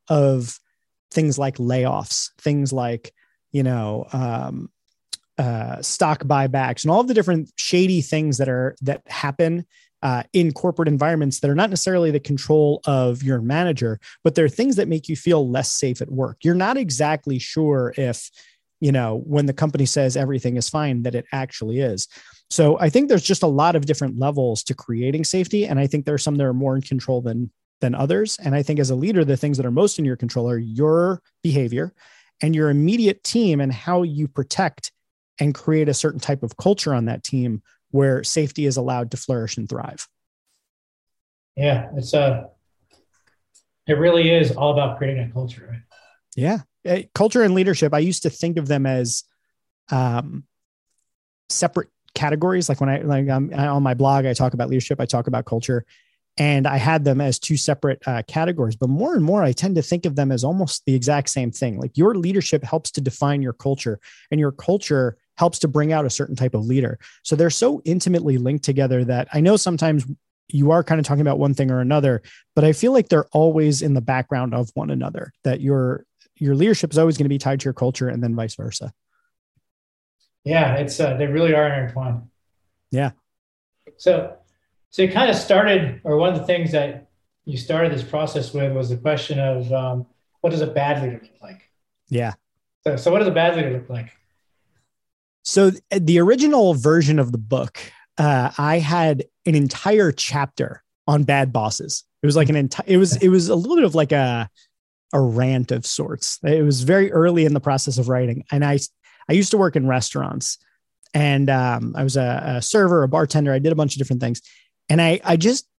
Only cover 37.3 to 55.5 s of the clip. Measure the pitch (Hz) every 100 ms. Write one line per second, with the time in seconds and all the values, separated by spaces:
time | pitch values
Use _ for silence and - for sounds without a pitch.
37.3 | 135 123 107 - _ _ 139 135 131 -
38.3 | 165 147 - 143 131 127 123 117 123 -
39.3 | 127 113 - 107 123 - - - _ _
40.3 | _ _ _ _ _ _ _ _ _ _
41.3 | _ _ - 143 127 - 139 120 151 139
42.3 | 117 - _ _ _ _ _ _ _ _
43.3 | _ _ _ _ _ - 147 170 170 160
44.3 | 170 139 - 147 143 135 - 135 131 117
45.3 | 127 127 - - 117 - _ _ _ _
46.3 | - 147 214 - _ 180 180 - - 208
47.3 | 247 214 185 190 170 147 147 165 175 160
48.3 | - 170 170 139 143 135 127 120 120 -
49.3 | _ _ _ _ _ - 135 127 120 143
50.3 | 139 - _ _ _ _ _ _ _ _
51.3 | _ - - 170 180 - _ _ - 147
52.3 | 151 175 185 160 135 135 139 147 135 139
53.3 | 131 143 139 143 143 139 123 135 135 131
54.3 | 120 127 123 127 131 - 139 127 123 117
55.3 | 120 113